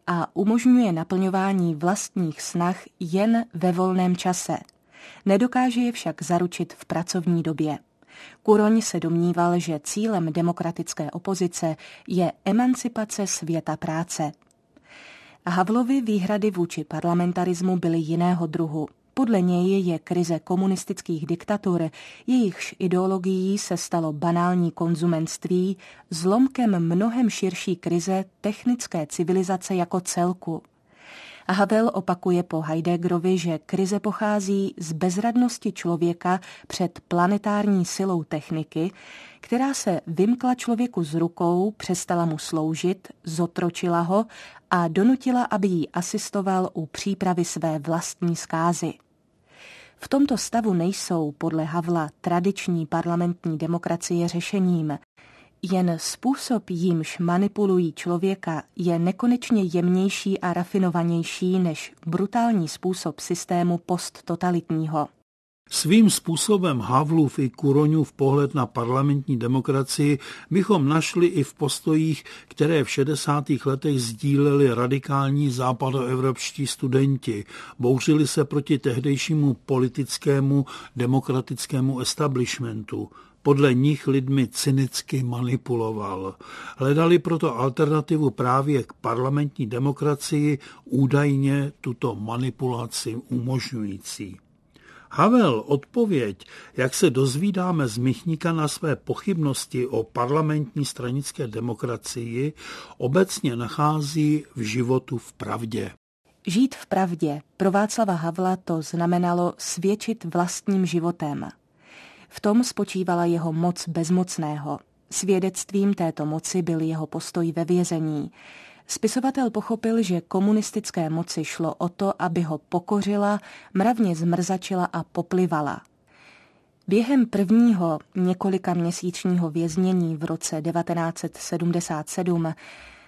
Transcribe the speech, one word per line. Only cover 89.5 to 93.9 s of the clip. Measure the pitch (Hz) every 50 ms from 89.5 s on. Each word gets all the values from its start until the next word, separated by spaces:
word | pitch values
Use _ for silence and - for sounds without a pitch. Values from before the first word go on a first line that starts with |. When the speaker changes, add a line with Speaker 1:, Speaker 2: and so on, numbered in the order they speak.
| 139 - 135
Speaker 2:
demokracii, | 107 110 120 131 143 139 139 147 151 147 143 - - - 147 147 147 147 139 - - - - -
údajně | - - 127 139 131 131 143 143 147 139 135 139 139 139 143 139 143 143 _
tuto | - 135 120 - - 127 113
manipulaci | 104 101 107 117 120 127 131 120 - 139 127 123 117 120 117 - - - 120 110
umožňující. | 120 - - - 123 117 127 131 131 - - - 117 107 101